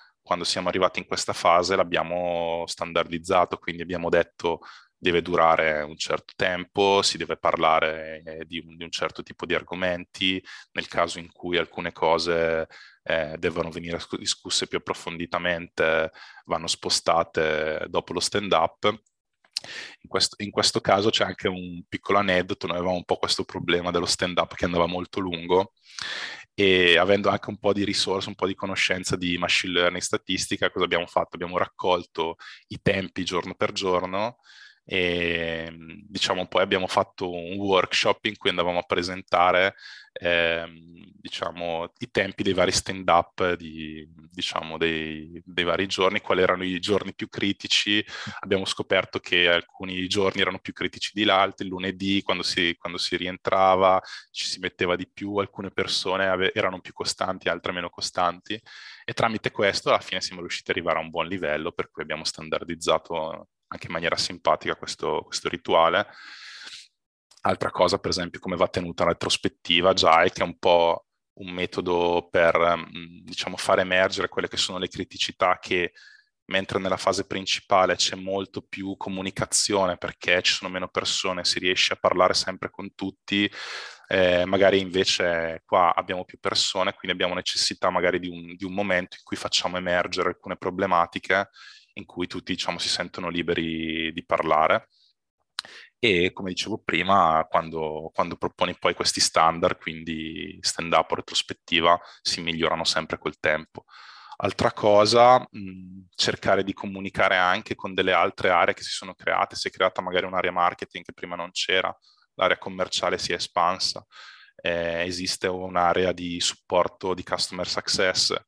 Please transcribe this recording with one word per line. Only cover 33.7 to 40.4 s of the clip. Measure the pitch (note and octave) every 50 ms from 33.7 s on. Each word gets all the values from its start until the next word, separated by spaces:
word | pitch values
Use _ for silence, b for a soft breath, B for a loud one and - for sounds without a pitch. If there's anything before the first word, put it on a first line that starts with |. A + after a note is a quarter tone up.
giorno | G2+ G2 G2 F#2 F2+ F2 F#2 F2+ F#2+ G2+ G#2+ A#2+ - B B B B B B B B B _ -
e, | F#2 F#2 F2+ F2 F2 F2 F2 F2 E2+ E2+ E2 E2 E2 E2 E2 E2 E2 E2 E2 E2 E2 E2+ F2 F2+
diciamo, | G2 F#2+ - - F#2+ F#2 F#2 -
poi | - F#2
abbiamo | G2 G2 G2 F#2 F#2 -
fatto | - G#2 F#2+ - _ - F#2+ F2+
un | F2 F2 E2+ F2 F#2+ G2
workshop | G2+ G2 F#2+ F2+ F2+ - - - - G#2+ G2 - -
in | G#2+ G#2
cui | - - G2
andavamo | F2+ F2+ F2 F2 F2 F2
a |
presentare, | - - F#2+ F2 E2+ F#2 F2+ F#2+ - _ F2 F2 F2 F2+ F2+ F2+ F#2+ G2 B B B B B B B B
ehm, | - - F2+ F2 F2 E2+